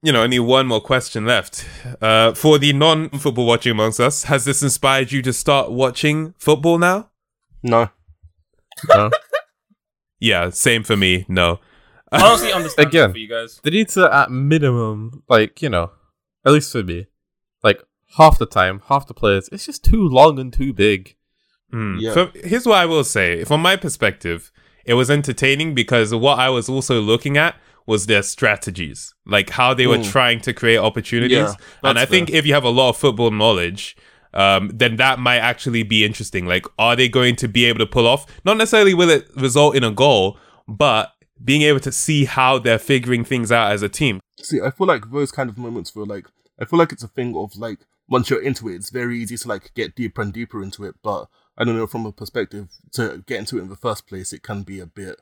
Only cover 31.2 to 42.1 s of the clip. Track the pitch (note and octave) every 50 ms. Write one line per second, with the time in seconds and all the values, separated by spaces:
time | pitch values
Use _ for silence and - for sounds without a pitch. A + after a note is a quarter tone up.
31.2 | A#2 B2+ B2+ A#2+ G#2+ G#2 G2+ - - - - _ - C3+ B2+ A#2 C3 C#3 - F#3
32.2 | F3 D#3 D3+ D#3+ C#3+ D3 C#3 D3 B2+ A#2+ A#2 B2+ C3 B2+ A2+ - - C#3+ A#2 G#2
33.2 | A#2+ A#2 G#2+ G#2+ G#2+ A#2 A2 F2+ F2 F2 F2+ F#2+ - - - _ _ _ _ _
34.2 | _ _ - - G2 G2 G2 F#2+ G2 G2+ - A2 B2 B2 A2+ A2 B2+ C3+ C3 A#2+
35.2 | B2 B2 B2 A#2+ A2 A#2+ A#2+ - - C3+ A#2 A#2 A2 G2+ A2 G#2+ G#2+ G#2+ G#2 -
36.2 | G#2 - - G2 F2+ F2+ F2+ F#2 - - _ - A2+ A#2 A#2+ A#2+ B2+ B2 G#2+ C3
37.2 | B2+ B2 B2 - - A#2 G2+ A#2+ A#2+ A#2+ A2+ A2+ A2+ - - B2+ A#2 A#2 B2+ C#3+
38.2 | - - - - _ F#3 G#3+ A3 A3 A3 - G#3+ G#3 G3 F#3 E3+ F3+ E3+ D#3+ C#3
39.2 | - _ _ C3+ C3 C3+ A#2+ D3 D3 D3 A#2+ C#3 B2 A2+ G#2 G2 C3 D3 C3 G#2
40.2 | F#2 G2 G2+ - _ _ _ _ _ - A2+ G2+ D3 C#3+ A#2 A2 G2 - _ _
41.2 | _ _ _ _ A#2+ C3+ C#3 D3+ D3 D3+ D3 C3+ - C3+ - - - -